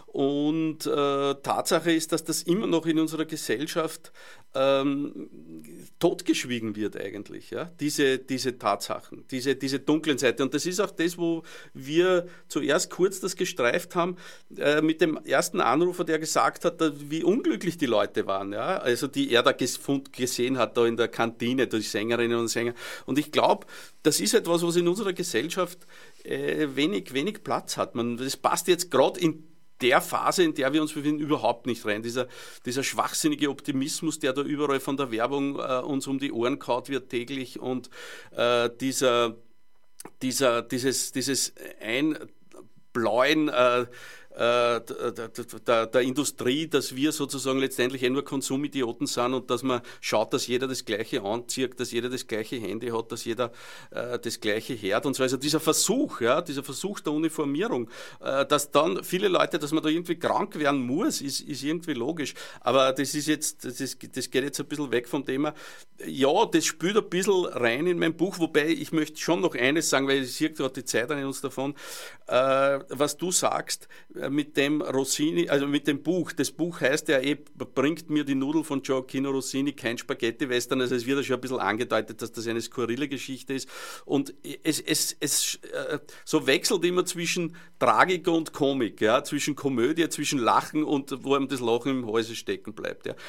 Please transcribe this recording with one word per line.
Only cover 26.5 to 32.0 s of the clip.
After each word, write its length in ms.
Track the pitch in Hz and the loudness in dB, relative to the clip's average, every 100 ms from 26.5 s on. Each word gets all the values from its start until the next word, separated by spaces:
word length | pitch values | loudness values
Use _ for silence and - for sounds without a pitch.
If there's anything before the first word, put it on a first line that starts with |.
| 151 147 | 0 0
wenig, 400 | 135 156 202 - | 2 0 0 -4
wenig 300 | 131 180 208 | -2 -2 -4
Platz 320 | - 127 - - | -4 -4 -2 -4
hat. 200 | 95 120 | -2 -2
Man, 200 | 117 117 | -2 -2
das 220 | 131 - | -6 0
passt 320 | 120 - - | 0 0 2
jetzt 220 | 175 - | 2 4
grad 260 | 131 151 - | 6 6 6
in 340 | 160 - - - - - | 0 0 -12 -20 -20 0
der 180 | 175 208 | 4 4
Phase, 420 | 170 - 151 170 | 4 0 2 4
in 120 | 165 | 4
der 180 | 151 135 | 4 2
wir 100 | 156 | 2
uns 120 | 151 | 0
befinden, 260 | 151 147 151 | -2 -2 0
überhaupt 460 | 147 143 110 120 127 | 0 2 2 0 -2
nicht 200 | 113 110 | -2 -2
rein. 160 | 104 | -2